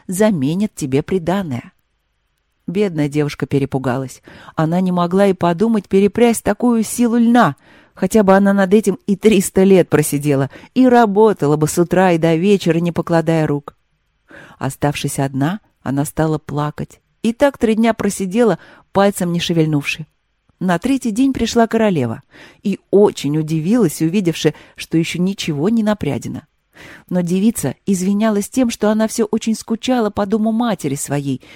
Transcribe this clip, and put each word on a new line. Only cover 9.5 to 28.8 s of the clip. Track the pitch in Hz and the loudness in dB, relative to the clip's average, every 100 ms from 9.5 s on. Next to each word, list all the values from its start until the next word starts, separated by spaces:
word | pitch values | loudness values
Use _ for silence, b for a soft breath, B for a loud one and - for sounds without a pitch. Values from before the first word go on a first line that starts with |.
| 190 | 2
лет | 190 185 156 | 4 4 4
просидела, | 147 151 143 143 135 135 B B | 2 0 -2 0 0 -2 B B
и | 254 254 | 2 4
работала | 240 220 196 220 185 143 151 | 6 4 4 2 2 0 2
бы | 151 | 0
с | - | 0
утра | 170 180 185 | 0 2 2
и | 165 | 2
до | 165 | 2
вечера, | 160 196 196 170 160 | 2 2 2 2 0
не | 170 | -2
покладая | 165 160 165 160 160 151 | -4 -2 0 2 0 0
рук. | 143 - - _ _ _ _ _ B B B | -4 -8 -20 _ _ _ _ _ B B B
Оставшись | 135 - 143 - 143 - | -10 -4 -4 -2 -6 -4
одна, | 139 135 147 208 _ _ | -4 -2 -4 -4 _ _
она | - 139 160 | -6 -4 -4
стала | - 156 156 | -2 -2 -2
плакать. | - 143 147 - 151 _ _ _ | -6 -6 -6 -8 -12 _ _ _
И | 226 | -6
так | 226 285 - | 0 0 0
три | 226 220 | 0 2
дня | 226 | 0
просидела, | 220 208 - 190 220 226 160 B B B | 0 -4 -4 -4 0 2 0 B B B
пальцем | 196 202 - 175 | 0 0 0 -4
не | 170 | -2
шевельнувши. | 160 165 156 147 - - 156 _ _ _ _ - | -2 0 0 0 -4 -10 -12 _ _ _ _ -6
На | 185 170 | -2 -2
третий | 254 269 240 | -2 -2 -2
день | 208 269 | 0 0
пришла | - 226 233 226 | 0 -2 0 2
королева | 220 214 165 117 110 - B B B | 2 0 0 -2 -6 -14 B B B
и | 202 190 _ | -6 -6 _
очень | 196 208 - 139 151 | 4 4 2 -4 -2
удивилась, | 156 160 165 247 170 - | -2 -2 0 2 0 0
увидевши, | 160 208 170 160 156 - B B | -2 0 -2 0 -2 -2 B B
что | - 165 | -4 -2
еще | 165 170 | -2 -2
ничего | 185 196 - 143 185 | -4 -4 -6 -4 -2
не | 226 | 0
напрядено. | 208 214 143 117 - - - _ _ B B B B | -2 -2 -4 -6 -8 -12 -16 _ _ B B B B
Но | 180 | -4
девица | 170 185 220 - 135 - - | -2 0 0 0 -6 -6 -4
извинялась | 185 185 202 220 202 - | -2 0 0 0 -2 -2
тем, | 254 233 | -2 -2
что | - | 0